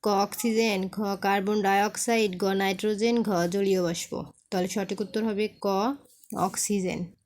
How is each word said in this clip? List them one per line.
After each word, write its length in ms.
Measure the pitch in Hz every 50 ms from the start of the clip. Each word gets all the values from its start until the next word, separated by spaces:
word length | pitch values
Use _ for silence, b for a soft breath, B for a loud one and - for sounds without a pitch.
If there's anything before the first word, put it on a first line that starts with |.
| -
ক, 40 |
অক্সিজেন, 800 | 214 202 196 202 202 - - - 233 220 220 226 226 202 185 185 190
খ, 280 | - 202 214 202 196 190
কার্বন 400 | - 196 196 202 196 202 214 214
ডাইঅক্সাইড, 760 | 196 196 196 196 202 208 - - - - 233 226 220 208 185
গ, 80 | 175 202
নাইট্রোজেন, 800 | 190 196 196 196 190 190 190 - 214 214 196 214 233 233 233 220
ঘ, 240 | 214 196 170 170
জলীয় 360 | 175 180 202 196 196 190 185 175
বাষ্প। 400 | 170 170 170 - - - - 170 - - _ _ _
তাহলে 180 | - 185 180
সঠিক 340 | 190 - 214 190 185 202 190
উত্তর 220 | 208 190 - 220 220
হবে 260 | 226 208 196 214 208 208 _
ক, 340 | - 202 196 190 202 247 285 277 - - - _ - _ -
অক্সিজেন। 680 | - 180 185 - - - - 208 202 185 180 165 160 180 170 - _ _